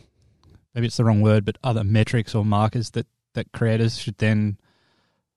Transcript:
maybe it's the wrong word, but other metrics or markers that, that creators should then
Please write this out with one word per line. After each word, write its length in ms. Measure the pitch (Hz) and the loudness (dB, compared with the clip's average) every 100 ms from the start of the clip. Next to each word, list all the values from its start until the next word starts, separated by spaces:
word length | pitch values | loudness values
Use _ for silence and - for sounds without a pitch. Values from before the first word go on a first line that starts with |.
| _ _ _ _ _ - _ | _ _ _ _ _ -20 _
maybe 140 | 120 117 | -4 -2
it's 100 | - | 0
the 60 | 113 | 2
wrong 160 | 104 | 4
word, 240 | 107 107 101 | 4 4 0
but 120 | - | -4
other 200 | 131 110 | -4 -2
metrics 500 | 98 110 110 120 107 | 2 2 2 -2 -2
or 100 | 113 104 | -2 0
markers 460 | 104 110 123 110 | 0 0 -2 -6
that, 140 | 117 - _ _ | -8 -10 _ _
that 180 | - 107 | -10 -8
creators 460 | - 117 110 113 - | -2 0 2 0 -2
should 180 | - 101 | -8 -2
then 400 | 110 107 104 101 _ _ _ _ _ _ _ | 0 2 0 -4 _ _ _ _ _ _ _